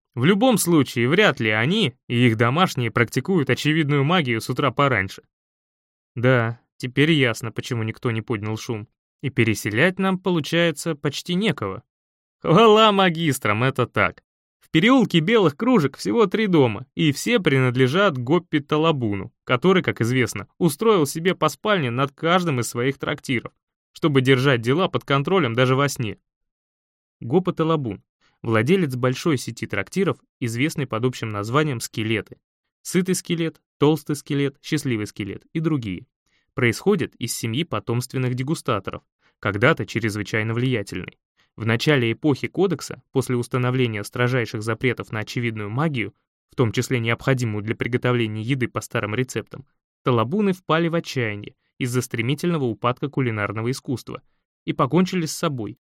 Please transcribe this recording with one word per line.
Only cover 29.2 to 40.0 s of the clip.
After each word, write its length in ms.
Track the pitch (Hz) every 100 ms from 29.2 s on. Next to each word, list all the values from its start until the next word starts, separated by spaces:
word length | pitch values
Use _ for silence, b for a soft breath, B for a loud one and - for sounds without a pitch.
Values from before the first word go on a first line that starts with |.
| 175 131
сети 260 | - 113 110
трактиров, 520 | 101 95 180 180 - _ -
известный 460 | 120 117 156 156 131
под 180 | 110
общим 260 | 127 - 113
названием 500 | 104 104 139 156 117
«Скелеты». 580 | - - 107 107 - - _ _ _ _
Сытый 320 | - 185 185 180
скелет, 440 | - 165 160 - _ -
толстый 360 | 143 156 - 147
скелет, 420 | - 143 139 -
счастливый 460 | - 151 135 110 104
скелет 360 | - 95 - _
и 80 | -
другие. 460 | 165 147 107 87 - _ _ _ _
Происходит 600 | - 120 - 190 202 113 -
из 180 | 117 -
семьи 280 | 113 120
потомственных 720 | 131 110 107 117 - 135 127 127
дегустаторов, 640 | 131 165 - 104 - 85 _ _ _ _
когда-то 480 | 107 101 127 165 104
чрезвычайно 640 | 113